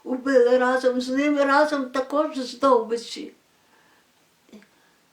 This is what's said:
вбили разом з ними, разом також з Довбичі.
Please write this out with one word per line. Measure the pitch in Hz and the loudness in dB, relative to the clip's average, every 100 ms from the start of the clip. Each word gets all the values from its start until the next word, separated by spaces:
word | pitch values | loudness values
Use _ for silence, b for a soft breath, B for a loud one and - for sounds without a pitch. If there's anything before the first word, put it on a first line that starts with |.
вбили | 233 254 262 254 240 254 | -8 -6 2 4 4 4
разом | 247 254 254 247 | 2 0 0 -2
з | 254 | -2
ними, | 269 294 285 | -2 0 0
разом | 277 285 302 285 254 | 2 2 2 -2 -6
також | 262 254 285 302 262 | -6 -4 -2 -4 -6
з | 247 - | -10 -2
Довбичі. | 262 233 214 233 - - - - _ _ b b b b b _ _ _ _ 214 _ b b b b | 2 2 0 -8 -8 -14 -16 -18 _ _ b b b b b _ _ _ _ -20 _ b b b b